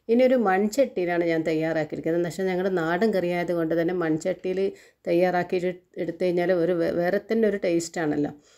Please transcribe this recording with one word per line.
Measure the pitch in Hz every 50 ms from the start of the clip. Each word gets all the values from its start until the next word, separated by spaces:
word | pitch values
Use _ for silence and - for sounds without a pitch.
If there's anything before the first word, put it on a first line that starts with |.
| _ -
ഇനി | 226 240 254
ഒരു | 254 262 254
മൺചട്ടിയിലാണ് | 220 190 185 185 208 208 - - 269 233 - 196 180 170 175 170 175
ഞാൻ | 170 165 165 160
തയ്യാറാക്കിയിരിക്കുന്നത്. | 175 160 156 160 160 160 160 151 151 - 151 143 165 165 170
എന്ന് | 175 170
വെച്ചാൽ | 160 - 190 190
ഞങ്ങളുടെ | 185 175 185 196 185
നാടൻ | 170 160 160 170 180 220 226
കറി | 190 190 175 175
ആയതുകൊണ്ട് | 175 175 170 165 175 170 165 160 165
തന്നെ | 165 165 175 185
മൺചട്ടിയിൽ | 180 170 160 156 156 - 185 180 - - 185 185 185 196 196 196 - - - _ _ _
തയ്യാറാക്കി | 185 175 170 180 180 175 180 175 180 190
എടു-, | 185 175 185 175 180 - _ _ -
എടുത്തു | 185 165 170 170 185
കഴിഞ്ഞാൽ | 180 175 175 175 175 185
ഒരു | 175 165 175 185
വേ-, | 170 165 160 -
വേറെ | 170 175 180 190 202
തന്നെ | 202 - 226 226 220
ഒരു | 220 202 202
ടേസ്റ്റാണല്ലോ. | - 190 170 170 170 - - 180 160 151 147 147 147 147 147 - _ _ _